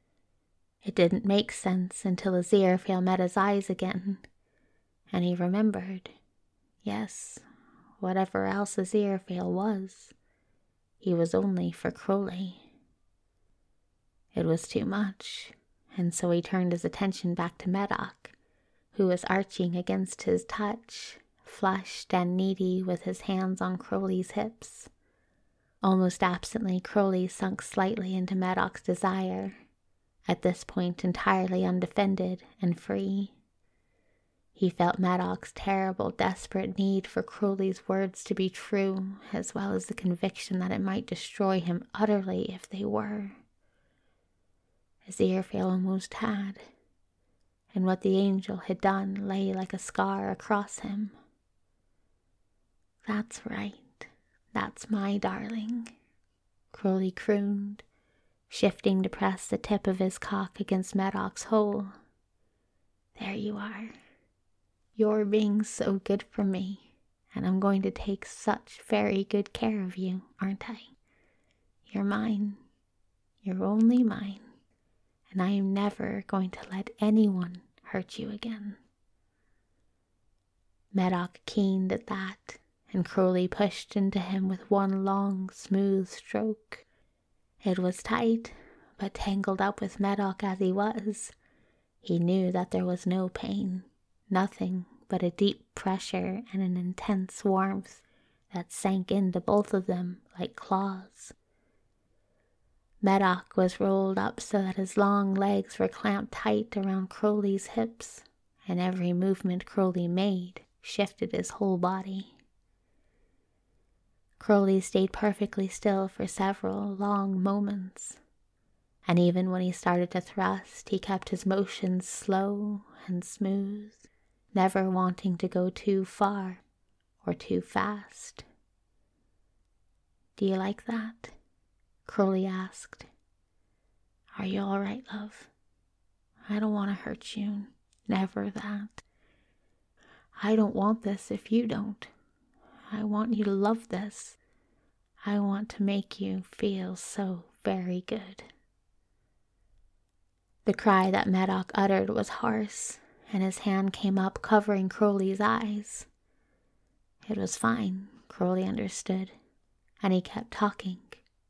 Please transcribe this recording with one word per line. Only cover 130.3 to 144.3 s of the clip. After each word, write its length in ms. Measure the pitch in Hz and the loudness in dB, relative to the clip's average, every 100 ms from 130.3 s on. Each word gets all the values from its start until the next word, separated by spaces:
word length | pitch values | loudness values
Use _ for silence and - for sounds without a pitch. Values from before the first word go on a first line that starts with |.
| - | -2
"Do 80 | |
you 120 | 196 190 | 0 0
like 300 | 190 208 - | -2 -6 -6
that?" 440 | 226 220 233 - - _ _ _ _ _ _ - | -6 -6 -12 -18 -20 _ _ _ _ _ _ -6
Crowley 360 | - 196 190 | 0 2 2
asked. 640 | 190 190 185 - - - - _ _ _ _ _ _ _ _ _ _ _ _ 196 | 0 -4 -8 -12 -20 -20 -20 _ _ _ _ _ _ _ _ _ _ _ _ -6
"Are 60 | |
you 160 | 190 196 | -4 -2
all 200 | 196 196 | 0 -2
right, 260 | 196 226 - | -2 -6 -8
love? 340 | 214 208 - - _ _ _ _ _ _ _ _ _ - | -10 -10 -16 -20 _ _ _ _ _ _ _ _ _ -4
I 100 | 208 | -2
don't 160 | 214 | 0
want 160 | 208 202 | 0 0
to 140 | 196 | -4
hurt 320 | - - - 214 | -6 -10 -8 -6
you. 320 | 202 202 202 _ _ _ - | -4 -4 -8 _ _ _ -2
Never 420 | 196 190 - 202 | 0 0 -2 -6
that. 520 | 202 208 208 208 - - _ _ _ _ _ _ _ _ _ - - _ - | -6 -8 -8 -10 -16 -20 _ _ _ _ _ _ _ _ _ -20 -20 _ -4
I 140 | 202 220 | 2 4
don't 180 | 208 | 4
want 280 | - 202 220 | 4 2 2
this 280 | 202 196 - | -2 -4 -6
if 220 | 202 - | -8 0
you 160 | 226 233 | 2 2
don't. 400 | 208 208 202 - _ _ _ _ _ _ - - | -2 -4 -8 -14 _ _ _ _ _ _ -20 -10
I 140 | 208 | -6
want 280 | 214 208 226 | -2 0 0
you 120 | 214 | 2
to 80 | 202 | 2
love 360 | 196 202 226 - | 4 2 2 -2
this. 480 | 185 208 - - | -6 -6 -10 -18